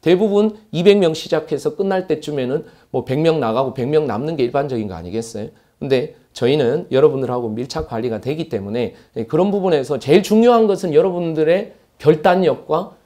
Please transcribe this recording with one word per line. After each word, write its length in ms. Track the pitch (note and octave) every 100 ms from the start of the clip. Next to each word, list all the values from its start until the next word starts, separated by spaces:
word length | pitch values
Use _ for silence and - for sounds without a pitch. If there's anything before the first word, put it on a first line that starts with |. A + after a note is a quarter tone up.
대부분 540 | - F3+ G#3+ G3+ G#3+ G#3+ _
이백 280 | D3+ F3 G3+
명 160 | F3 D#3+
시작해서 600 | - D#3+ D3+ C#3+ D3+ D3+
끝날 300 | G3 F#3+ F#3
때쯤에는 580 | D3+ - D3 B2 C#3+ D#3+ _ _
뭐 120 | C3
백 140 | - C3
명 220 | D#3+ D#3+
나가고 340 | A#2 A2+ C3
백 140 | A2+ B2
명 180 | D3+ D3
남는 300 | G#2+ D3 E3
게 80 |
일반적인 440 | B2 C#3 C#3+ B2 G#2+
거 60 |
아니겠어요? 560 | F2 F2 G#2 A2+ G#2 G#2+ _ _ _
근데 360 | C#3+ C3 - - _
저희는 560 | - B2 D3 B2 D3 -
여러분들하고 580 | B2+ D3 C3 B2+ B2 A#2+
밀착 380 | G#2+ B2+ D#3+ D#3
관리가 340 | A2+ A#2+ G#2+
되기 280 | B2 D3+ E3
때문에, 440 | A2+ G2 A2+ A#2 - _ -
예, 100 | A2
그런 240 | D#3 F#3+
부분에서 480 | G3+ F#3 D3+ B2+ C#3+
제일 240 | B2+ E3+
중요한 460 | G3 G#3+ A#3+ A#3 A3
것은 260 | F#3+ F#3
여러분들의 800 | D3 F#3 F3 E3+ D#3+ D#3 F3+ G#3+ - _ _
결단력과 960 | C#3+ D#3+ F#3 F3+ F3+ C3 - D#3 G3+ -